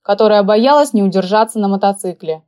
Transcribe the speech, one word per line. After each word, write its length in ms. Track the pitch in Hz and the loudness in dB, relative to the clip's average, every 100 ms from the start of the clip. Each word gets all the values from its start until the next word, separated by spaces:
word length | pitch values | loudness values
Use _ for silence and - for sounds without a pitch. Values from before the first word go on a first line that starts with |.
которая 420 | - 202 214 208 | -4 0 2 2
боялась 500 | 202 214 254 294 285 | 2 2 2 2 2
не 100 | 214 | 0
удержаться 560 | 196 185 185 214 226 220 | 0 0 0 0 0 -2
на 80 | 196 | -4
мотоцикле 760 | 196 202 196 185 165 165 160 | 0 -2 -2 -8 -10 -10 -10